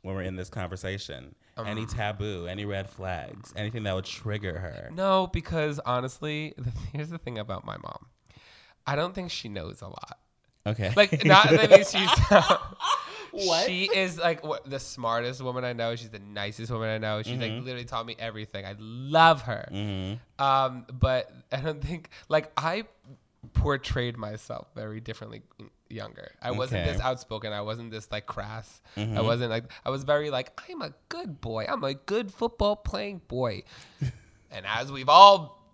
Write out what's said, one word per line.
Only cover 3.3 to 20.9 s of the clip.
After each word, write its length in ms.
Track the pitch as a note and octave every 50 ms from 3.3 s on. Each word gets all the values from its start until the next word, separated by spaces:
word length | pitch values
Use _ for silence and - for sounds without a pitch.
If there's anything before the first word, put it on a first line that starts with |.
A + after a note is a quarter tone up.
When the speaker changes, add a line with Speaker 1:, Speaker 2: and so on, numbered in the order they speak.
| - G2 - - -
Speaker 1:
anything 280 | - G#2+ G#2+ A#2 A#2 G#2
that 100 | G2+ F#2
would 100 | F#2+ F#2
trigger 540 | - - - - A2 G#2 G#2 G2+ F#2 E2 F2
her? 320 | F#2 E2 B1 - G1+ -
Speaker 2:
No, 360 | D#3+ F3 F#3+ G3 F#3+ F#3+ F#3 F3+
because 480 | - F3 D#3 - E3 E3 D3+ D3+ D3 C#3+ -
honestly, 680 | - B2 B2 B2 C3 - - - D3+ D3+ D3+ D#3 D#3 -
<laughs> 40 | -
the, 120 | B2 A#2+ A#2 - - -
here's 160 | - D3 D3+ D#3+
the 80 | E3+ E3
thing 200 | - B2 A#2+ A2
about 260 | G#2 G2+ G2 F2+ -
my 140 | - - G1+
mom. 280 | G1+ - - - - _ _ _ _ _ - - - - - - - _ _ _ _
I 80 | - C#3
don't 200 | D3 E3 F#3 F#3
think 160 | F#3+ F3+ E3+
she 180 | - - - A#2
knows 320 | G2+ F#2+ D#2 F2+ G2 -
a 60 | - F#2+
lot. 300 | - - - - - _ _ _ _ _ _ _ _ _ _
Speaker 1:
Okay. 260 | G#2 A2 A2 G2+ F2+ A#2
Speaker 2:
Like, 300 | G3+ G#3 G3 - C#3 -
not 240 | D#3 C#3 G3 G#3+ -
that 220 | D#3 - A3 G#3+
means 200 | G3+ G3 G3+ -
she's 200 | - F#3 F#3+ G#3
Speaker 1:
<laughs> 80 | D4 - - - G3+ G#3 - - C#5 - - - - - - F#4 C#5+ C5+ - - G#4 G#4+ G4+ -
What? 340 | - - G3 F3+ E3 E3 G3+
Speaker 2:
She 180 | B3 F#3 F3+ F#3+
is, 340 | G3+ G3 F#3+ F#3+ F3+ E3 E3
like, 240 | E3+ E3+ E3 - -
wha-, 160 | D#3 D3+ - -
the 140 | C3+ C#3 C3
smartest 640 | - - - - A#2+ A2+ A2+ A#2 A#2+ B2 C3 B2+
woman 200 | C3 B2+ B2 B2+
I 120 | B2 B2 B2
know. 200 | A#2 A#2 A#2 A#2
She's 140 | A#2 A#2+ G#2+
the 100 | G#2 G#2
nicest 500 | G2+ G2+ G#2 G#2 G2+ G#2 G#2+ - A2+ A2+
woman 160 | B2 A2 A2+ A2
I 80 | A2 A2
know. 240 | A2 G#2+ G#2+ G#2+
She's, 160 | A2 A2+ A#2+ A2+
like, 120 | A#2 A2
Speaker 1:
Mm-hmm. 140 | G#2+ A#2+ B2+
Speaker 2:
literally 180 | C3 B2+ B2 A#2+
taught 220 | A#2+ C3 A2+ A2+
me 100 | A#2+ A2+ -
everything. 460 | A2+ A2+ G#2+ G#2+ G#2+ - - G2 F#2+
I 100 | G2 G2+ G#2
love 640 | G#2+ A2 A2+ B2 C3 C#3 D3+ D#3+ E3 E3 D#3+ C#3
her. 260 | A2 B2+ A2 - - -
Speaker 1:
Mm-hmm. 720 | - G2 G#2 G#2 G2 F#2+ F#2 F#2+ G#2 A#2+ - _ _ -
Speaker 2:
Um, 440 | C3+ C#3 C3+ C3+ C3+ C3 B2+ B2 A#2 -